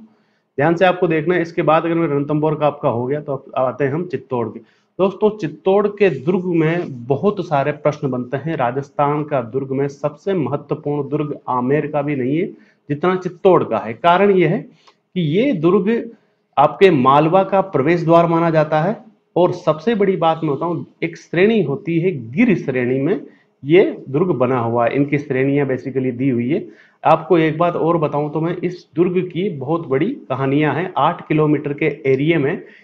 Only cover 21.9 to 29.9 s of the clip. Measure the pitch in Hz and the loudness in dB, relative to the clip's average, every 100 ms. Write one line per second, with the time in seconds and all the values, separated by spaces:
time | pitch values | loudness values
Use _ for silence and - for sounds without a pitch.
21.9 | 165 185 147 113 143 247 160 - 127 120 | 0 0 -4 -6 2 2 2 0 -2 0
22.9 | 135 139 226 - - _ _ 135 165 311 | 0 0 -2 -6 -20 _ _ 4 4 4
23.9 | 240 - 139 185 127 123 123 117 120 117 | 0 -6 -2 0 0 0 0 0 0 0
24.9 | 139 139 143 143 131 135 139 135 127 135 | 0 0 -2 -2 -2 0 0 0 -2 -4
25.9 | 131 131 117 139 120 120 165 - - _ | -4 -4 -2 -2 0 0 -2 -4 -16 _
26.9 | _ 139 160 160 175 160 156 175 165 160 | _ 0 2 2 2 2 0 -2 0 0
27.9 | 170 151 147 147 156 160 - 175 - - | 0 0 -2 -4 -4 -4 -4 -6 -8 -10
28.9 | - 180 180 - 160 202 147 127 165 131 | -2 0 0 -2 -4 -4 -4 -4 -4 0